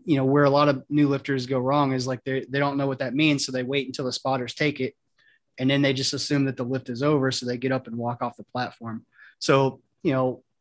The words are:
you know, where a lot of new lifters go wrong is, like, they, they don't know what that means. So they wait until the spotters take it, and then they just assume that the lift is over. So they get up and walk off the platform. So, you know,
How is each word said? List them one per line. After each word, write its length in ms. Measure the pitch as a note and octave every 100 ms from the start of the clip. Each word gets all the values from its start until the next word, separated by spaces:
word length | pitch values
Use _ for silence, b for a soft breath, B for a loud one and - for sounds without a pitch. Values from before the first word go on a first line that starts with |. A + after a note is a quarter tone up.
you 120 | - C#3
know, 80 |
where 200 | C3 C#3+
a 60 | C#3+
lot 180 | C#3+ D3
of 160 | C3 -
new 200 | D3 C#3+
lifters 380 | C#3 - C3+ B2
go 120 | C3
wrong 340 | B2+ D3 C#3
is, 140 | C3 B2+
like, 160 | B2+
they, 200 | C3+ C3 B2
they 100 | C#3
don't 160 | C#3+ C#3
know 100 | C3+
what 120 | C3
that 140 | C3
means. 300 | C3 D#3 C#3
So 60 | -
they 100 | B2+
wait 220 | B2 C#3+ C3
until 160 | A#2+
the 80 | B2+
spotters 420 | - C3+ C3 A#2+
take 260 | - D3+ C#3+
it, 140 | C3 - _ _ b b _ -
and 100 | C3
then 100 | C#3
they 100 | C#3+
just 180 | C3+ C3
assume 300 | C#3 - D3
that 120 | C3+ B2+
the 40 |
lift 240 | B2 C3 B2+
is 120 | A#2+
over. 280 | C#3+ D3+ C3
So 140 | B2+ B2
they 100 | B2
get 160 | C3
up 140 | C3 A#2+
and 100 | A#2
walk 260 | A#2+ A#2+
off 140 | A#2+ -
the 80 |
platform. 600 | G#2 B2 A2+ - A2+ A2+ - B B B
So, 420 | - C#3 C3+ - _ _
you 100 | E3+
know, 300 | C3 B2+ A#2+ _ _